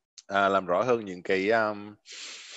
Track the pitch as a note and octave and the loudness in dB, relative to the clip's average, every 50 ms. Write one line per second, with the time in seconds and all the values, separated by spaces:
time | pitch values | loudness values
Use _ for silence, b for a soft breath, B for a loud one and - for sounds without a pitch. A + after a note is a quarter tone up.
0 | _ _ _ - _ - G2 G2 G2 G2 G2 F#2+ F#2+ F2 F2 F#2 A2+ B2+ A#2+ A#2 | _ _ _ -20 _ -2 2 2 4 4 4 2 2 2 0 2 2 2 0 0
1 | G#2+ G2 F2+ F2+ F2 - G2 F#2+ F#2+ G2+ A2+ A2+ A2 G#2+ G#2+ G2+ G#2 G#2 G#2 - | 0 -6 -10 -10 -2 0 0 2 2 2 2 2 2 0 -2 -6 -10 -16 -18 -20
2 | B B B B B B B B B B B | B B B B B B B B B B B